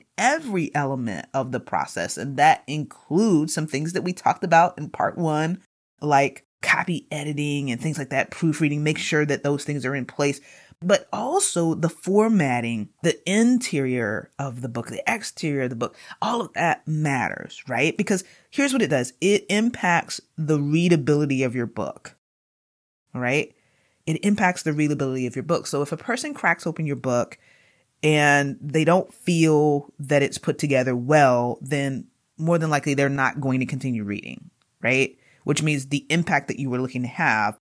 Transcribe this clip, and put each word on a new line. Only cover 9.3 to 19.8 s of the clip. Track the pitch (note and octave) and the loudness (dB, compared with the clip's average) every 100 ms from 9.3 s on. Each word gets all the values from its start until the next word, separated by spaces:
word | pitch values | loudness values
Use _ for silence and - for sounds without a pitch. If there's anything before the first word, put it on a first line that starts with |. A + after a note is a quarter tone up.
| C#3 | 0
those | C#3+ C#3+ | 0 -2
things | - D3 B2+ | -4 -6 -4
are | C#3 | -4
in | B2 | -6
place, | - C#3+ C#3 - - - - | 0 0 0 -10 -20 -20 -6
but | F3 G3+ - | 2 2 2
also | G#3 A#3+ F#4 - F3+ E3 D#3+ | -6 -2 0 0 0 0 0
the | D#3+ | -2
formatting, | - F#3 G3+ A3 G#3 C#3+ A#2+ A#2 A2+ G#2 - | -2 0 2 4 4 2 0 -2 -4 -6 -4
the | E3+ - - | -2 -2 0
interior | G#3 A#3 B3 - D3+ C3 B2 A2 G#2+ - - | 2 4 2 0 -2 0 0 -2 -4 -6 -8
of | C#3 A#2+ | -8 -8
the | A#2+ | -8
book, | A#2+ A2 | -8 -8
the | A#2 - | -6 -4
exterior | A3+ - - D#3+ C#3+ | -4 -6 -6 -4 -2
of | B2+ | -2
the | A#2 | -4
book, | A#2 - - - | -6 -8 -18 -6
all | G#3+ A#3+ | -4 -2
of | F#3 | -4
that | - E3 - - | -2 -2 -2 -2
matters, | D#3 D3+ C3 G2+ G1+ - - - | -2 0 0 -2 -6 -12 -14 -6
right? | A#2+ D#3 - | 0 0 0
Because | G#3 F#3+ - - _ | 0 0 -2 -20 _
here's | - C#4 | -2 0
what | B3+ | 2
it | D#3+ | 2
does. | C#3+ B2 - | 0 -2 0
It | F#3 G3+ - | 2 2 2
impacts | G3+ A#3 A#3+ | 0 0 0